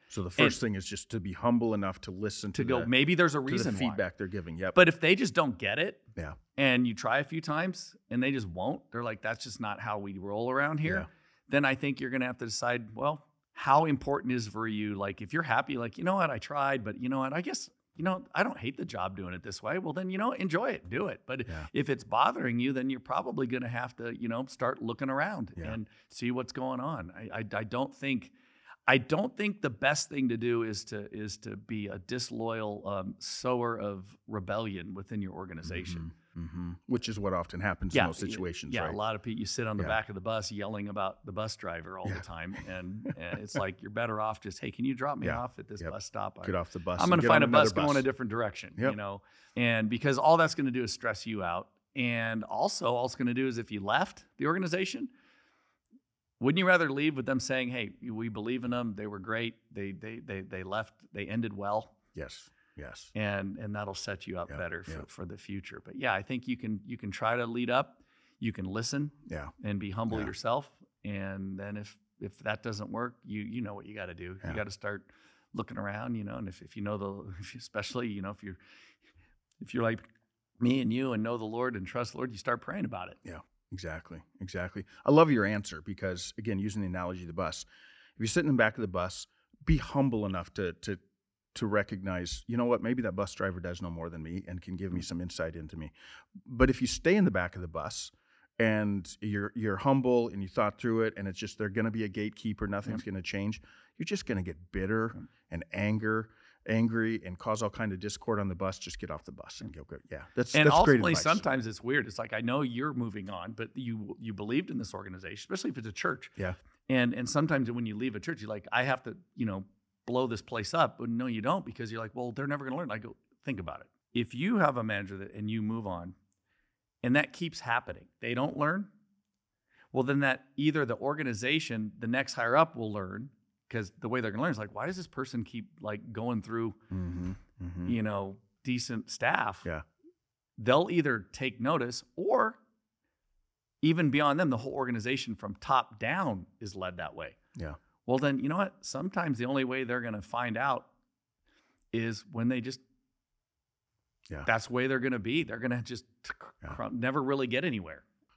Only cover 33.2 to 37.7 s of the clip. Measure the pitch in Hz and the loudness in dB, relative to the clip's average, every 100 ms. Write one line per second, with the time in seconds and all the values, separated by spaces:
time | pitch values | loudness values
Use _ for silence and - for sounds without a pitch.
33.2 | - - 127 123 120 113 104 98 98 - | -8 -4 0 2 2 0 -2 -4 -10 -18
34.2 | - 107 90 104 113 95 85 95 98 107 | -8 -6 -2 -2 -2 -4 -6 -10 -8 -6
35.2 | 95 - 92 82 82 90 92 85 82 - | -6 -6 -10 -10 -6 -6 -6 -6 -8 -12
36.2 | _ 85 82 85 87 87 - 120 - 107 | _ -10 -8 -6 -6 -8 -4 -4 -2 -4
37.2 | 101 90 85 87 101 | -2 -2 -2 -2 -2